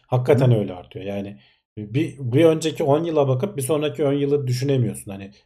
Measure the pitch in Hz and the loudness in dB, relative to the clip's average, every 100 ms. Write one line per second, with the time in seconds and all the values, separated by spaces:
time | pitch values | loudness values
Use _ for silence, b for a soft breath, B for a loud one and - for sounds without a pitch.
0 | b 127 123 131 127 110 95 90 - - | b -2 2 4 4 4 0 -8 -14 -12
1 | 98 101 101 101 b b _ 107 104 127 | -8 -8 -8 -14 b b _ -14 -6 -4
2 | 170 - 123 131 165 160 160 - 147 151 | -4 -6 0 4 4 4 -2 -2 0 2
3 | 170 151 131 123 202 143 127 151 151 151 | 2 0 2 0 -2 -4 -2 -2 -2 0
4 | 139 143 143 143 127 123 139 135 107 98 | 0 0 0 0 0 -2 0 2 0 -4
5 | 104 98 98 _ | -12 -14 -14 _